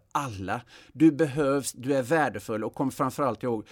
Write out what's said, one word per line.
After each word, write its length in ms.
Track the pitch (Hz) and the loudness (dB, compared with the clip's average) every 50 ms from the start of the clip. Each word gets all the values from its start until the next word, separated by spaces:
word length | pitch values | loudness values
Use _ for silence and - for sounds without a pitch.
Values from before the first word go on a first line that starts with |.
| _ _ | _ _
alla. 480 | - 147 143 131 107 98 95 92 104 120 - - - - - - | -6 -4 -4 -6 -6 -8 -6 -4 -6 -6 -8 -12 -20 -20 -20 -12
Du 200 | - 123 151 160 | 2 6 6 6
behövs, 600 | 147 131 160 139 123 156 147 135 139 143 123 - | 6 6 2 0 0 0 2 2 2 0 -2 -4
du 220 | - 123 120 135 143 | -8 -6 -2 0 0
är 60 | 135 | 0
värdefull, 640 | 123 117 165 160 147 123 101 104 - - 113 107 110 | 0 2 2 2 2 0 -2 -6 -6 -6 -4 -4 -4
och 100 | 110 - | -4 -4
kom 160 | - 143 131 | -4 -4 -4
framförallt 520 | - - 143 131 - - 147 127 110 - | -2 -2 -2 -2 -2 0 -2 -2 -2 -2
ihåg, 240 | - 123 117 101 107 - | -2 -4 -4 -4 -6 -10